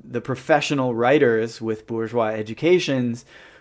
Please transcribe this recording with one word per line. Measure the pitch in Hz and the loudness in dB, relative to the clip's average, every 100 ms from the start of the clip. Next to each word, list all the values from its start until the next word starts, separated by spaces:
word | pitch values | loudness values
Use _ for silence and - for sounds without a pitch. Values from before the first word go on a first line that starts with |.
the | 110 120 | -10 -8
professional | 117 127 - 151 - 143 127 | -6 -6 2 2 2 -2 -2
writers | 117 120 151 135 113 117 - | 0 4 4 4 2 -2 -6
with | 113 107 - | -6 -6 -6
bourgeois | 113 113 117 110 | -6 -4 -2 -2
educations | 110 107 110 156 180 156 135 123 117 - - - - | -2 -8 -2 2 2 2 -2 -2 -6 -12 -20 -20 -20